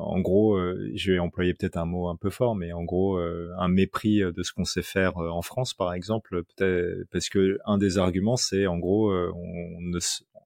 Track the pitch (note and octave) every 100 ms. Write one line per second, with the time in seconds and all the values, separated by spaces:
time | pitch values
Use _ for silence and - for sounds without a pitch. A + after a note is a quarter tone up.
0 | D#2 E2+ F2+ F#2+ A2 G2 F2+ F#2 G2+ G2+
1 | F#2+ F#2 F2 - F2+ F2 F#2+ F2 E2+ F2+
2 | F2 E2+ G2 - B2 G#2 E2+ E2+ E2+ F2+
3 | G2 F#2 E2+ E2+ E2+ F#2 F2+ F#2 F#2+ -
4 | A2 G#2 F#2 F2+ F2+ - F2 F#2 - G2
5 | F#2+ E2+ E2 E2+ - - B2+ - F2+ F2+
6 | F#2+ A2 - F2+ E2+ - F#2+ F2+ F2 F2+
7 | F2+ F2+ - G2+ F#2+ G2 - G#2 G2 F#2
8 | F#2 F2+ G#2 B2+ - G2 G2 E2+ E2+ G#2
9 | G#2+ F#2+ F2 F2 F2 F2 E2+ E2+ F2 F2
10 | - - _ -